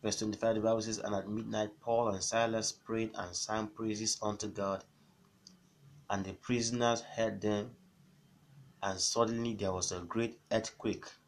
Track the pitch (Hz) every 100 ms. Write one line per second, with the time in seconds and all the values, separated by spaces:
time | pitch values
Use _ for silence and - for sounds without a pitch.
0 | 110 - 107 104 113 110 113 113 110 104
1 | - 101 95 107 110 110 107 - - 117
2 | 117 98 - 113 113 113 110 - - 113
3 | 113 101 90 87 - 110 107 - 110 104
4 | 110 - 107 101 107 98 98 95 - _
5 | - _ - _ - - _ _ - -
6 | - 101 95 90 - 123 113 120 117 117
7 | - - 110 98 104 104 113 - - _
8 | - - - - - - - - 98 95
9 | - - 113 117 117 104 98 92 87 90
10 | 87 113 113 - _ 117 - - 113 101
11 | - -